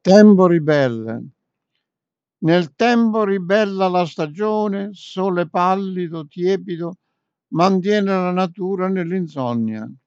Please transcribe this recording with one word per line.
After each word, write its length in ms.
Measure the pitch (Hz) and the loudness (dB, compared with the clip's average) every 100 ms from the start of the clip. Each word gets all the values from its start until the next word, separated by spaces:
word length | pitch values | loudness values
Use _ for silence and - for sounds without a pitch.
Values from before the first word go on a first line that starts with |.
Tempo 460 | - 208 208 190 185 | 8 8 8 8 4
ribelle. 760 | 170 151 147 131 113 110 113 139 _ _ _ _ _ _ _ _ _ _ _ | 2 2 2 2 -2 -8 -10 -14 _ _ _ _ _ _ _ _ _ _ _
Nel 340 | 156 175 160 | 0 0 0
tempo 500 | _ 233 233 226 220 | _ 2 2 2 0
ribella 640 | 202 196 175 208 208 190 190 | -2 -2 0 0 0 0 0
la 180 | 180 | 0
stagione, 840 | 170 - 156 160 214 214 214 196 202 | -2 -4 -8 -4 -4 -2 -2 -4 -8
sole 540 | 190 - 190 196 175 170 | -12 -12 -4 -2 -2 -2
pallido, 800 | 185 180 190 196 185 175 170 | 0 0 0 -4 -6 -6 -8
tiepido, 720 | 147 180 175 190 185 170 170 185 _ _ _ _ _ | -12 -4 -2 -2 -4 -8 -10 -12 _ _ _ _ _
mantiene 600 | 156 185 190 185 208 196 | 0 2 2 0 0 0
la 220 | 190 180 | -2 -2
natura 560 | 180 185 175 185 196 185 | -2 -4 -4 -6 -4 -2
nell'insonnia. 1000 | 190 170 190 165 147 123 120 110 110 117 131 | -2 -4 -4 -6 -6 -4 -2 -4 -6 -12 -18